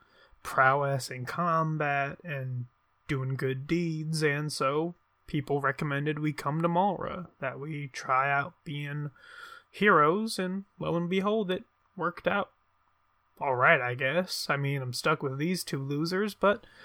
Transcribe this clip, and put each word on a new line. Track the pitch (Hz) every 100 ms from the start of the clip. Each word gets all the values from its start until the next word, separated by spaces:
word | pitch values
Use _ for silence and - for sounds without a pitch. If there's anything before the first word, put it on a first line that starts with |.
| _ _ - -
prowess | - - 131 139 139 139 -
in | 127
combat, | 123 - 175 165 160 156 147 143 139 -
and | 180 139 131 127 120 _ _ _ -
doing | 139 131 131
good | 131 131 143
deeds, | 165 170 156 156 156
and | 156 143 151
so | - 135 143 170 175 _ _ -
people | 151 139 143
recommended | 135 135 151 139 147 151
we | 151
come | 143 143 156
to | 170
Malra, | 170 202 180 - - 175 -
that | 139 131
we | 147 147 143
try | - - 131 135
out | 143 139 -
being | - 147 147 147 147 - - - - - _
heroes, | - 208 170 151 190 220 -
and | 185 190 196 -
lo | 185 165
and | 170
behold, | 190 196 220 190
it | 185 - _ _ -
worked | 170 170 -
out | 196 - _ _ _ _ _ _ _ _ -
all | 143
right, | 123 135 160
I | 123
guess. | 123 135 160 185 - -
I | 143
mean, | 139 139
I'm | 127
stuck | 123 160 156
with | 143 135
these | 160 185
two | - 147
losers, | 135 143 165 185 208
but | - 196 202 - -